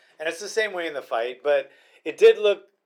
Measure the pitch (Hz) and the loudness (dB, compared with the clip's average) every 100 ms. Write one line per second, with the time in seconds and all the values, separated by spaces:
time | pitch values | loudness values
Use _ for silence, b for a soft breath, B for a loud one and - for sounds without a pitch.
0 | b b 156 165 202 220 214 185 165 143 | b b -8 -8 -6 -4 -4 -4 -8 -8
1 | - 120 120 127 147 143 - b b b | -6 -6 -6 -6 0 0 -2 b b b
2 | 165 147 226 214 208 196 - _ | -12 4 6 6 2 -2 -6 _